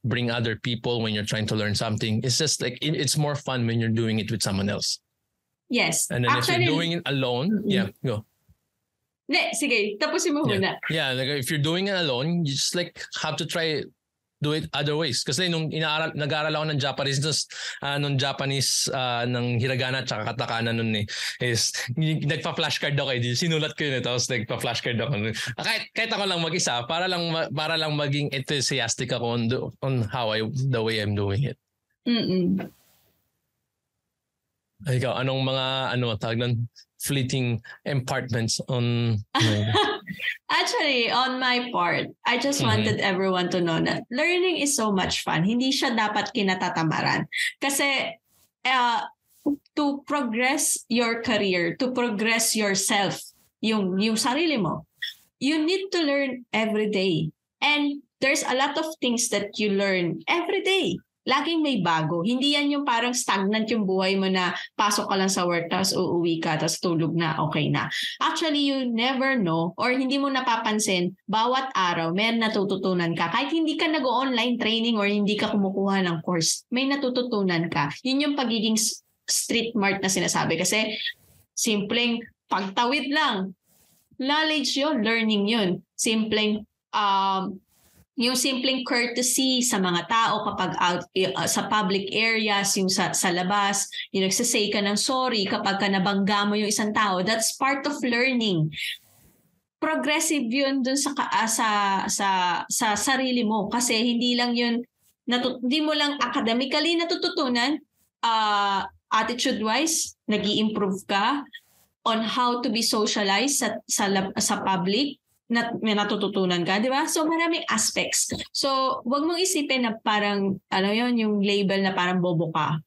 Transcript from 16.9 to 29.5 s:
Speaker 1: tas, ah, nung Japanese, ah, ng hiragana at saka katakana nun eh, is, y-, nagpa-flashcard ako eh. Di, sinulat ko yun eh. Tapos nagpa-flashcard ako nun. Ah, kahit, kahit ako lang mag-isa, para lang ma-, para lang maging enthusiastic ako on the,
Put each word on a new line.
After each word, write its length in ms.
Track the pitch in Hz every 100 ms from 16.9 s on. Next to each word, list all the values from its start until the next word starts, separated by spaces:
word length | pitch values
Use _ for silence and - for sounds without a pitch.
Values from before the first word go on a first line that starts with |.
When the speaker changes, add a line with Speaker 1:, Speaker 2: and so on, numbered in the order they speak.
| 135 139 139
Speaker 1:
tas, 240 | 151 139 - - - -
ah, 160 | 139 143
nung 160 | 143 139
Japanese, 720 | 139 135 139 135 131 - -
ah, 360 | 131 127 120 123
ng 320 | 123 123 120
hiragana 440 | 127 131 127 131
at 40 | 127
saka 240 | 110 110
katakana 400 | 117 117 113 117
nun 240 | 113 113 107
eh, 100 | 104 - - -
is, 320 | 123 113 - - -
y-, 300 | 123 156 156
nagpa-flashcard 720 | 143 156 170 160 156 - 151 143
ako 140 | 139
eh. 80 | 123
Di, 160 | 120 120
sinulat 400 | 175 160 151 -
ko 120 | 151
yun 120 | 131
eh. 40 |
Tapos 280 | 120 123 123
nagpa-flashcard 680 | 127 - 120 131 117 131 117
ako 140 | 117 104
nun. 160 | 110 107 - 117
Ah, 40 |
kahit, 200 | 196 220 -
kahit 200 | - 226
ako 120 | 220 196
lang 140 | 175
mag-isa, 440 | 165 175 147 120 120
para 180 | 165 185
lang 180 | 180 170
ma-, 220 | 160 160
para 240 | 139 156 160
lang 180 | 156
maging 380 | 147 147 143 143
enthusiastic 800 | 139 135 147 123 139 117 - 127
ako 140 | 127 117 120
on 60 |
the, 120 | 113